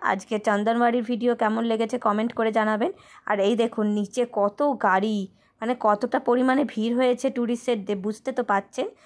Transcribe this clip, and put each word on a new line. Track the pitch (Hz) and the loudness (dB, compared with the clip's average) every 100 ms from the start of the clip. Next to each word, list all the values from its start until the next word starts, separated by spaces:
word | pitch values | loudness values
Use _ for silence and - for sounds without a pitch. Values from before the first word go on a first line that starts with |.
আজকে | - 196 - 214 | -2 -2 -2 -2
চন্দনবাড়ির | 220 202 208 233 240 240 | 0 2 2 2 2 2
ভিডিও | 226 233 240 233 | -2 -2 0 2
কেমন | 214 220 | 0 0
লেগেছে | 233 220 226 247 | 0 0 -2 0
কমেন্ট | 214 208 233 - | 0 0 -2 0
করে | 220 | 0
জানাবেন। | 220 214 214 269 - - - - | 2 0 0 -2 -4 -18 -14 -4
আর | 208 | 0
এই | 196 233 | 2 2
দেখুন | 226 226 214 208 | 0 0 0 0
নিচে | 202 247 240 | -2 -2 -2
কত | 220 202 208 294 240 | 0 -2 0 -2 2
গাড়ি, | 208 185 214 208 190 _ _ - | 2 2 2 -2 -4 _ _ -8
মানে | 226 247 | -4 0
কতটা | 214 208 240 - | 2 2 0 -2
পরিমাণে | - 240 262 262 | 2 2 4 2
ভিড় | 254 220 220 240 | 0 -2 -2 2
হয়েছে | 254 240 262 | 2 2 -2
ট্যুরিস্টদের, | 247 240 240 - 233 190 202 | -2 -2 -2 -2 -4 -2 -4
বুঝতে | 202 214 - | -4 -6 -6
তো | 254 | -4
পারছেন। | 226 202 202 - 403 - | 0 0 -2 -6 -8 -8